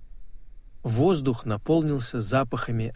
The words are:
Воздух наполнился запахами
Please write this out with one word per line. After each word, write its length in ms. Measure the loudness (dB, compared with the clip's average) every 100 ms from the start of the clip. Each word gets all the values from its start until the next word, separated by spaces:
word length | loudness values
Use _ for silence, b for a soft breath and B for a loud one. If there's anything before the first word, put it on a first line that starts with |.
| -14 -12 -10 -10 -12 -16 -16 -8
Воздух 600 | -2 4 4 4 2 -2 -2
наполнился 760 | -4 2 4 4 0 -2 -4
запахами 720 | 0 2 2 -2 -2 -2 -2